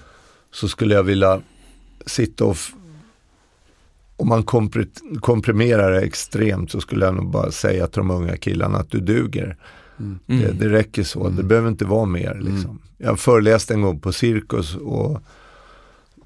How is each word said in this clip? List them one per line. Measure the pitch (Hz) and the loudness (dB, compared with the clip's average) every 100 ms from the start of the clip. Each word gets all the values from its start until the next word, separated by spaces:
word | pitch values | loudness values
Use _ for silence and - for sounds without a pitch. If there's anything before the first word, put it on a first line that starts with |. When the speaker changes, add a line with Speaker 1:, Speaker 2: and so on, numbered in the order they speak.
| - - _ _ _ | -12 -20 _ _ _
Speaker 1:
så | - 101 | -8 -8
skulle | - 107 101 | -2 2 4
jag | |
vilja | 95 98 95 95 - _ - - - - - | 4 4 4 2 -2 _ -20 -20 -20 -18 -8
sitta | - 113 - 110 | -2 -2 0 0
och | 85 | 0
f-, | - - 170 - - _ _ _ _ _ _ _ _ _ _ - | -6 -14 -20 -20 -20 _ _ _ _ _ _ _ _ _ _ -2
om | 120 | 2
man | 113 | 2
kompri-, | 104 120 107 113 101 - 285 107 | 2 0 0 -2 -4 -8 -12 -4
komprimerar | - 113 107 104 120 110 95 | 0 2 2 2 4 4 4
det | 92 | 2
extremt, | 101 - - 101 107 92 90 | 0 -4 -6 -2 0 0 -4
så | - | -6
skulle | - 104 95 | -4 0 0
jag | 92 | 0
nog | 92 | -2
bara | 104 98 | -2 -2
säga | - 104 92 87 | -2 -2 0 -2
till | - | -2
de | 95 | -2
unga | 90 85 - | 0 -2 -4
killarna | 98 - 98 98 | -4 -2 -2 -2
att | - | -2
du | 113 | -4
duger. | 92 117 117 - 92 87 - - - - | 0 0 0 -4 -6 -10 -18 -20 -20 -14
Speaker 2:
Mm. | 104 95 - | -12 -12 -2
Speaker 1:
Det, | |
Speaker 3:
Mm. | 127 110 95 | 0 0 0
Speaker 1:
det | 107 | 2
räcker | 107 104 - | 2 2 -2
så. | 95 101 | -4 -4
Speaker 2:
Mm. | 95 92 | -2 -2
Speaker 1:
Det | |
behöver | 95 113 117 | 2 2 2
inte | 107 98 | 0 0
vara | 107 104 | 0 0
mer, | 87 95 | -2 -4
Speaker 2:
Mm. | 98 98 | -4 -4
Speaker 1:
liksom. | 98 90 107 - _ | -4 -6 -10 -20 _
Jag | 120 107 | -2 0
föreläste | - 113 104 110 - | 4 6 6 4 2
en | 110 | 0
gång | 98 78 | 0 0
på | 95 | -4
Cirkus | - 120 107 - 110 78 85 | 0 0 0 -2 -4 -4 -8
och | 143 - 147 147 - - - - - - - _ _ _ | -6 -4 -2 -4 -10 -20 -20 -20 -20 -20 -20 _ _ _